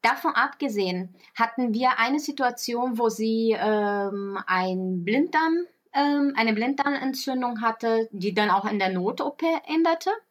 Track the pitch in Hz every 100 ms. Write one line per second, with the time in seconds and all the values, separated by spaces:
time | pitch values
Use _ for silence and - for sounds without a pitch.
0 | 202 269 330 233 269 - 277 208 185 180
1 | 185 - - - 233 - 247 220 254 247
2 | 233 294 302 285 247 240 - 240 254 226
3 | 233 220 220 226 226 220 214 214 208 202
4 | 196 202 196 196 - 185 185 185 185 185
5 | 170 240 330 311 330 330 349 _ _ 277
6 | 285 285 285 277 226 214 240 277 285 277
7 | 262 262 - 254 247 226 226 226 233 226
8 | 220 202 196 185 208 190 208 202 190 185
9 | 185 - 277 285 330 330 - 320 330 330
10 | 370 440 _